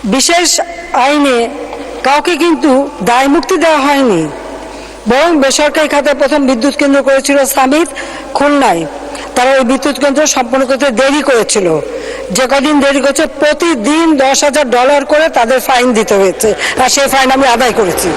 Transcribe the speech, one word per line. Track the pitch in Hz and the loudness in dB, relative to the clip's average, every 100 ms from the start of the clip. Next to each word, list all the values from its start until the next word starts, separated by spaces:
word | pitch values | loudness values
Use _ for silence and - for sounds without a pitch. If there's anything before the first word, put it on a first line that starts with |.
| 214 | -2
বিশেষ | 254 262 339 339 - - - - - 262 | -2 0 0 0 -2 -6 -10 -6 0 2
আইনে | 294 285 240 233 277 - - - - 262 | 2 2 0 -2 -6 -12 -12 -12 -6 0
কাউকে | 294 294 330 | 0 0 0
কিন্তু | 339 294 311 262 285 - 190 | 0 2 2 2 0 -4 0
দায় | 240 277 | 2 2
মুক্তি | 320 - 302 | 0 0 0
দেওয়া | 330 302 269 | 2 2 2
হয়নি, | 277 262 175 156 - - - - - - - - | 2 2 0 -2 -8 -14 -14 -16 -16 -18 -10 0
বরং | 247 330 320 | 2 2 2
বেসরকারি | 262 - 294 302 302 | 2 2 0 0 0
খাতে | 294 277 277 | 0 0 0
প্রথম | 277 294 262 | 0 2 0
বিদ্যুৎ | 254 277 - | 0 0 0
কেন্দ্র | 285 277 254 | 0 2 2
করেছিল | 269 269 277 262 | 0 2 0 2
সামিত | - 269 302 339 - - - - - | 0 2 2 -2 -6 -12 -14 -8 -2
খুলনায়। | 285 285 247 170 151 - - - - | 0 2 2 0 -4 -10 -12 -14 -6
তারা | - 254 269 | -2 2 2
ওই | 240 | 2
বিদ্যুৎ | 262 294 254 | 0 -2 0
কেন্দ্র | 285 269 302 - | 0 2 0 0
সম্পন্ন | 240 269 262 | -2 0 0
করতে | 269 277 214 | 0 0 2
দেরি | 269 294 285 | 2 2 2
করেছিল। | 240 190 214 180 156 - - - - - 190 | 0 0 0 0 -2 -4 -8 -10 -10 -6 -2
যে | 254 | 0
কদিন | 277 285 294 | 0 2 2
দেরি | 277 277 | 2 2
করেছে, | 262 285 311 - | 0 0 -4 0
প্রতিদিন | 294 294 339 285 208 311 330 294 | 0 0 -2 -2 0 0 2 2
দশ | 269 269 294 | 2 2 0
হাজার | 302 269 240 | 0 0 2
ডলার | 254 285 277 | 2 2 2
করে | 302 320 269 | 0 2 0
তাদের | 233 254 - | 2 0 2
ফাইন | 254 247 226 | 2 2 0
দিতে | 214 202 | 2 2
হয়েছে, | 190 165 208 196 - - | 2 2 -2 -2 -4 -2
আর | 254 | 0
সেই | 285 277 | 0 0
ফাইন | 269 262 262 | 2 2 2
আমি | 269 | 2
আদায় | 233 254 208 | 2 0 0
করেছি। | 190 147 180 | 0 -2 -4